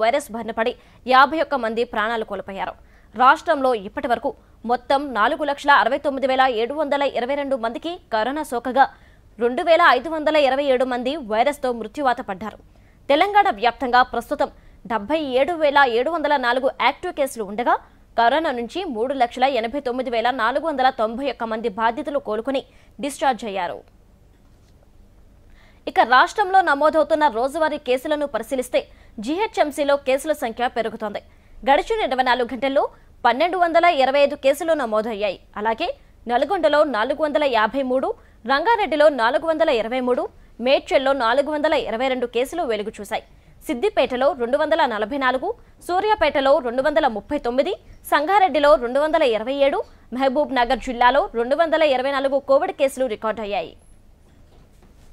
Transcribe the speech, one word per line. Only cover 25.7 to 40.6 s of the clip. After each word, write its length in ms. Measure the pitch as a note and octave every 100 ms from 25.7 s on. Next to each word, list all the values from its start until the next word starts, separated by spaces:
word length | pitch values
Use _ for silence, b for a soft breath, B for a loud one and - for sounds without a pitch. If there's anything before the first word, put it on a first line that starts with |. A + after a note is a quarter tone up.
| b -
ఇక 100 | G4 C4
రాష్ట్రంలో 460 | B3+ F4 - F#4+ F#4+ E4+
నమోదవుతున్న 540 | C#4 D#4 D#4 D4+ D#4 D4+ A3
రోజువారీ 420 | C4+ D#4+ D#4 D4 -
కేసులను 380 | B3+ D4+ D4 -
పరిశీలిస్తే, 460 | G#3+ A3+ C4 B3 D4+ - b b - G#3+
జీహెచ్ఎంసీలో 680 | E4 G#4+ G4+ D4+ C#4+ C#4 C#4+ C4
కేసుల 240 | C4+ D#4 D4
సంఖ్య 240 | B3 A3 A#3 A#3
పెరుగుతోంది. 440 | A3 G#3+ G#3+ G#3 - b b b A3
గడిచిన 320 | C#4+ - A4 E4
ఇరవై 180 | B3 B3+
నాలుగు 180 | B3 A#3+
గంటల్లో 300 | B3 C4+ C4+ A4 b b - A#3+
పన్నెండు 300 | A#3 F4 F4+
వందల 240 | F4 E4 F4 D4+
ఇరవై 180 | C4 C#4+ C#4
ఐదు 100 | D4
కేసులు 280 | C4 C#4 E4+ D#4
నమోదయ్యాయి. 560 | A#3+ G#3+ G#3+ G#3 G#3 E3 - G3+
అలాగే 280 | G#3+ A3+ E4+ C#5 b b -
నల్గొండలో 500 | B3 C#4 F#4+ D#4 D4 D#4 C4
నాలుగు 240 | C4 C#4+
వందల 200 | D#4 D4+ C#4+ A3+
యాభై 240 | A3 C4+ C4
మూడు, 180 | C4 F4 - b b A3
రంగారెడ్డిలో 580 | C#4 A4+ A#4 F#4 D4 D4+ C4+
నాలుగు 240 | A3+ D4 D#4+
వందల 200 | D#4 D#4+ A#3+
ఇరవై 200 | G#3+ B3+ B3
మూడు, 140 | B3 F#4+ b b -